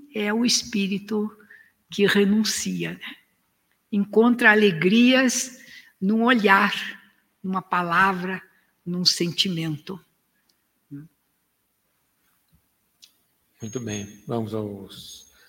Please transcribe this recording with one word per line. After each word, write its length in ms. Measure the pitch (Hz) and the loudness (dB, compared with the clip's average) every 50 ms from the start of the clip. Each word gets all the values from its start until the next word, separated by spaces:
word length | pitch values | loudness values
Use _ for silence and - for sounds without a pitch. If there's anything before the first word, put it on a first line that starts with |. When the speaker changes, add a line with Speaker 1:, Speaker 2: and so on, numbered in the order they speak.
| - _ - | -20 _ -8
Speaker 1:
é 220 | 214 208 208 214 | -6 -4 -2 -2
o 100 | 226 240 | 0 0
espírito 840 | 240 - - - - - 196 196 190 202 190 202 - 220 214 214 214 - - - _ - - _ _ _ _ _ _ | 0 0 -2 -2 -4 -4 -4 -2 -2 -4 -6 -6 -6 -4 -4 -4 -6 -8 -14 -20 _ -20 -20 _ _ _ _ _ _
que 160 | - - 202 | -2 0 2
renuncia, 880 | 190 - 202 202 190 208 220 214 208 - - - 190 180 175 170 165 180 | 2 4 4 4 4 4 2 0 0 -2 -4 -6 -6 -6 -6 -6 -8 -8
né? 200 | - - - - - _ _ _ _ _ _ _ _ _ _ _ _ _ _ | -12 -14 -18 -18 -18 _ _ _ _ _ _ _ _ _ _ _ _ _ _
Encontra 600 | - 202 196 202 - 214 226 247 240 240 247 220 | -4 -4 -4 0 2 4 4 4 4 6 6 6
alegrias 1080 | 208 214 214 202 170 156 165 185 214 233 247 254 262 254 262 247 - - - - - - - - - - - _ _ _ | 6 6 6 4 2 2 2 4 4 6 6 6 6 4 4 2 0 -2 -6 -8 -12 -18 -20 -20 -20 -20 -20 _ _ _
num 240 | 190 196 220 226 233 | -2 0 0 2 2
olhar, 760 | 240 254 226 196 196 196 196 202 196 - - - - - - - _ _ _ _ _ _ _ - | 2 2 4 4 4 4 4 4 0 -2 -4 -8 -10 -12 -16 -20 _ _ _ _ _ _ _ -10
numa 200 | 185 185 185 - | -8 -6 -6 -6
palavra, 800 | - 185 180 175 170 170 175 190 196 190 180 180 185 190 185 - _ _ _ _ _ _ _ _ | -4 -4 -4 -2 0 2 2 2 2 0 -2 -6 -6 -8 -10 -12 _ _ _ _ _ _ _ _
num 200 | 175 175 180 180 | -8 -6 -2 -2
sentimento. 960 | - - - 175 175 165 - - 196 175 160 160 160 151 143 - - 190 - - _ _ _ _ _ _ _ _ _ _ _ _ _ _ _ _ _ 143 143 156 165 _ _ _ _ _ _ _ _ _ _ _ _ _ _ _ _ _ _ _ _ _ _ _ _ _ _ _ _ _ _ _ _ _ _ _ _ _ _ - _ _ _ _ _ _ _ _ _ _ _ | -2 0 0 -2 -4 -2 -4 -4 -4 -4 -4 -6 -6 -8 -8 -10 -14 -16 -16 -18 _ _ _ _ _ _ _ _ _ _ _ _ _ _ _ _ _ -20 -20 -20 -20 _ _ _ _ _ _ _ _ _ _ _ _ _ _ _ _ _ _ _ _ _ _ _ _ _ _ _ _ _ _ _ _ _ _ _ _ _ _ -20 _ _ _ _ _ _ _ _ _ _ _
Speaker 2:
Muito 200 | 117 107 98 131 | -16 -12 -10 -10
bem, 420 | 120 110 104 104 101 101 - - _ | -8 -8 -8 -8 -10 -12 -16 -18 _
vamos 300 | - 123 117 113 104 110 | -8 -6 -6 -6 -6 -6
aos, 760 | 110 107 104 101 98 98 - - - - - - - - _ _ _ _ | -8 -8 -8 -10 -12 -16 -18 -20 -20 -20 -20 -20 -20 -20 _ _ _ _